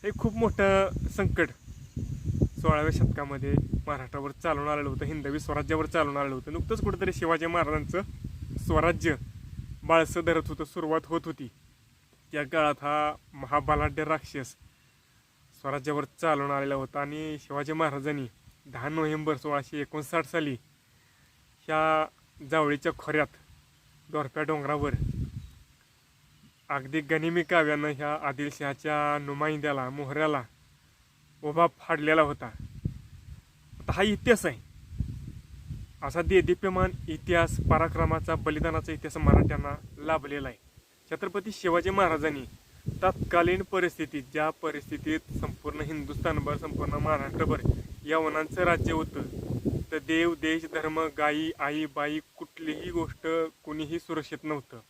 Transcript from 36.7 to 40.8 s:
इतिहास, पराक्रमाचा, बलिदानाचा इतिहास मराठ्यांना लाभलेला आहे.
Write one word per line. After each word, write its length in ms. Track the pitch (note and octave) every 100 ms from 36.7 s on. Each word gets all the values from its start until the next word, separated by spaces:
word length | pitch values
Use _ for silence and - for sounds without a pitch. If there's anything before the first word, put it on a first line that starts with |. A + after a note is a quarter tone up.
| F#3 F#3 - -
इतिहास, 480 | D#3 - F3 E3 - -
पराक्रमाचा, 640 | D#3+ E3 E3 D#3+ D#3+ E3 D#3+
बलिदानाचा 560 | C#3+ D3+ D#3+ D#3+ D3+
इतिहास 240 | D3+ D#3 D#3
मराठ्यांना 580 | C#3+ C#3+ C3+ D3 C#3+ C#3+ - -
लाभलेला 500 | D3+ D#3+ C#3+ C#3+ C3
आहे. 80 | A2+ _ -